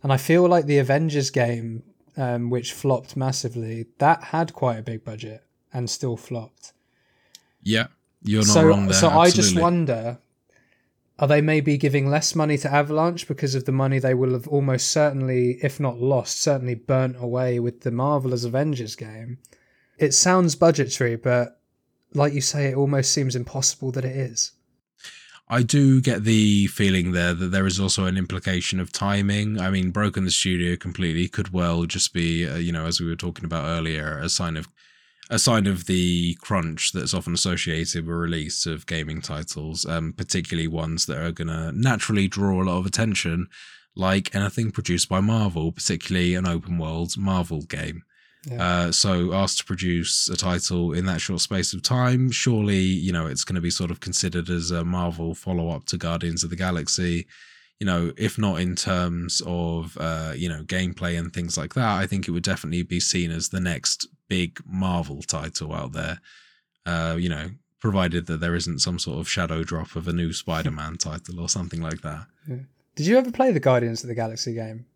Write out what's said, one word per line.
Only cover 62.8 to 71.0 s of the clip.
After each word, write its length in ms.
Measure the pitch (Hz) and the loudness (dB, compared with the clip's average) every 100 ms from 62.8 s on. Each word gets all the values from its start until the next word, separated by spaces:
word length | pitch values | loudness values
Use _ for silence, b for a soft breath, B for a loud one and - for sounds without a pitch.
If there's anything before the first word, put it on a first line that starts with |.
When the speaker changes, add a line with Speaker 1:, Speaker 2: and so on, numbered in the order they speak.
Speaker 2:
be 160 | 87 87 | -2 -2
seen 300 | - 95 85 | 0 0 -2
as 160 | 82 80 | -4 -4
the 100 | 92 | -4
next 460 | 90 80 - - - _ _ | -2 -2 -4 -4 -6 _ _
big 320 | 92 85 - - | -2 -2 -6 -8
Marvel 540 | 92 95 87 76 71 | -4 0 0 -2 -8
title 500 | - 78 78 - 78 | -6 -6 -6 -8 -8
out 180 | 78 65 | -8 -8
there, 280 | 78 80 80 b b b b b _ - | -8 -8 -8 b b b b b _ -4
uh, 300 | 85 82 82 | -2 -2 -2
you 100 | 87 | -2
know, 220 | 76 82 117 _ _ | -4 -8 -14 _ _
provided 460 | 110 98 90 87 82 | 0 2 2 0 -4
that 120 | 80 | -4
there 140 | 85 | -2
isn't 240 | 87 85 73 | -2 -2 -4
some 180 | - 87 | -2 -2
sort 180 | - 73 | -6 -6
of 100 | 76 | -4
shadow 340 | - 85 80 | -4 -2 -4
drop 320 | 80 82 80 85 | -4 -6 -6 -8
of 100 | 85 | -4
a 40 | |
new 200 | 85 85 | -2 -2
Spider-Man 640 | 82 - 82 80 76 76 | -4 -4 -4 -2 -6 -10
<laughs> 20 | |
title 420 | 85 | -8